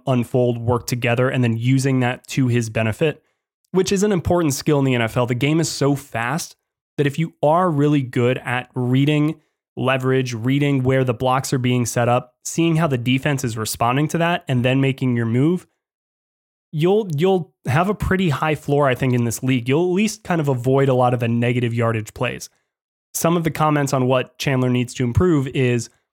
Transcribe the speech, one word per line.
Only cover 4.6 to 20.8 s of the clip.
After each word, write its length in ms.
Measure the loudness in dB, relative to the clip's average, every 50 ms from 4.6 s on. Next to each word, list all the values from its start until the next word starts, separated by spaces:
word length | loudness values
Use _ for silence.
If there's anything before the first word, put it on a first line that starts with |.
| 0 0 0 2
in 60 | 2
the 100 | 2 2
N 80 | 2 0
F 140 | 0 0
L. 100 | -2 -2
The 80 | 0 0
game 260 | 0 0 0 2 0
is 100 | 0 -2
so 240 | -2 -2 0 0 0
fast 640 | -2 -4 -8 -8 -6 -6 -4 -6 -6 -8 -10 -16 _ _ _ _ _ _ _ _
that 100 | -2 -2
if 120 | -2 0 -2
you 160 | -4 -6 -4 _ 2
are 280 | 2 4 4 2 2
really 320 | 2 2 2 2 2 2 0
good 360 | -2 -2 0 0 0 0 -2
at 320 | -4 -4 -6 -6 -6 -6 -6
reading 640 | -4 -2 0 2 2 2 2 2 2 0 0 -2 -6 _ _ _ _ _ _ _
leverage, 580 | -4 -2 0 0 0 0 0 0 0 0 -2 -4
reading 480 | -4 -2 0 0 0 0 0 0 0 0
where 220 | 0 2 2 2
the 100 | 0 -2
blocks 380 | -2 -2 0 0 -2 -2 -2 -4
are 60 | -2
being 280 | 0 0 0 0 0
set 220 | -2 0 0 2 2
up, 260 | 2 0 0 -4 _ _ -14
seeing 300 | -8 -4 -2 0 0 2
how 120 | 2 0 0
the 100 | 0 -2
defense 460 | 0 0 0 0 0 -2 -2 -2 -2
is 120 | -4 -4
responding 520 | -6 -6 -6 -4 -2 0 0 2 0 0 0
to 100 | 0 0
that, 260 | 0 0 -2 -2 -4 -2
and 160 | -2 0 2
then 160 | 2 2 2
making 360 | 2 0 0 0 -2 -2 0
your 100 | 0 0
move, 420 | 0 0 2 2 2 0 -2 -4 _ _ _ _ _ _ _ _ _ _ _ _ _ _ _ _ _ _ _ _ _ -4
you'll, 360 | -2 0 2 2 2 0 0 -2
you'll 380 | 0 2 2 2 2 0 -4 _ _ -4
have 220 | -2 0 0 0 0
a 60 | -2
pretty 360 | -2 -2 0 0 2 2 0
high 260 | 0 0 -2 -2 -2
floor, 320 | -4 -2 0 2 2 2 2
I 80 | 2
think, 180 | 0 0 0 2
in 100 | 2 0
this 160 | -2 -2 -4 -2
league. 240 | -2 -2 0 0 0
You'll 200 | 0 0 0 0
at 60 | 0
least 300 | 0 0 -2 -4 -6 -6
kind 160 | -4 -2 -2
of 80 | 0 0
avoid 400 | -2 0 0 2 2 4